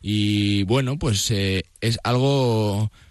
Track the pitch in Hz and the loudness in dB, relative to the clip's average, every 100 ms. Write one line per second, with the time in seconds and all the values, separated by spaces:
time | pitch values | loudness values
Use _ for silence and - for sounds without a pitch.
0 | - 107 104 104 101 101 95 127 127 143 | -4 0 0 2 2 0 2 0 0 -2
1 | 156 101 - 104 98 95 - _ 110 113 | -2 0 0 -2 0 -2 -6 _ -4 -2
2 | - 123 135 139 127 110 107 101 107 - | -2 0 2 2 2 0 0 0 -2 -6
3 | - | -20